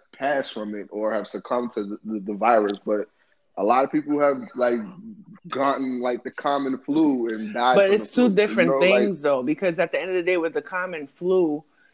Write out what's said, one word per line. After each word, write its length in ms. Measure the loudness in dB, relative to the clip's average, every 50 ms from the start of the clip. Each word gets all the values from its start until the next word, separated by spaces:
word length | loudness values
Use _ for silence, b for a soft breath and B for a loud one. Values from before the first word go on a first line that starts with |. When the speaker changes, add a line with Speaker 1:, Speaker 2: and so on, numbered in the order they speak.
| _ _ -14 -6
Speaker 1:
passed 360 | -4 -2 -2 -2 -4 -6 -8
from 220 | -10 -8 -8 -8
it 120 | -10 -10 -10
or 220 | -8 -4 -4 -2 -2
have 140 | -4 -6 -6
succumbed 440 | -10 -12 -8 -4 -4 -4 -4 -4 -4
to 100 | -6 -6
the, 140 | -6 -8 -12 -10
the, 160 | -8 -8 -8
the 140 | -6 -6 -6
virus, 440 | 0 2 4 4 4 4 2 -2 -4 -4
but 220 | -4 -2 -2 -4 -6 _ _ _ _ _ _ _ _ -8 -4
a 60 | 0
lot 220 | 2 2 2 2
of 60 | 0
people 280 | 0 -4 -2 -2 -2 2
have, 220 | 2 2 2 0 -4 -10 -6
like, 240 | -2 0 0 0 -2 -4 -8 -14 -16 -18 -18 -18 -20 -20 -20 -20 -20 -14 -10
gotten, 540 | -4 -2 0 0 0 0 -2 -4 -4 -4
like, 220 | -2 -2 -4 -4 -6
the 80 | -10
common 460 | -10 -6 -2 -2 0 0 0 -2 -4 -4
flu 480 | -4 -2 0 2 4 4 2 2 0 -2
and 260 | -4 -6 -6 -6 -4
died 220 | 0 2 4 6
Speaker 2:
But 100 | 6 6 6
Speaker 1:
from 100 | 4 2
Speaker 2:
it's 80 | 0 0 2
Speaker 1:
the 80 | 4 4
Speaker 2:
two 40 | 4
Speaker 1:
flu, 80 | 4
Speaker 2:
different 320 | 4 2 2 4 2 4 4
Speaker 1:
you 100 | 4 4
know, 40 | 4
like 180 | 6 6 6 4
Speaker 2:
things, 160 | 2 0 0
though, 220 | 0 0 0 0 0
because 360 | -2 -2 0 0 -2 0 0
at 120 | -2 -2 -2
the 80 | -4
end 80 | -4 -2
of 60 | -2 -2
the 60 | 0
day, 120 | 0 0 0
with 160 | 0 -2 -4
the 80 | -4
common 460 | -6 -6 -6 -6 -6 -6 -8 -10 -12 -12
flu, 560 | -12 -8 -2 0 2 2 2 2 0 -4 -8 _ _ _ _ _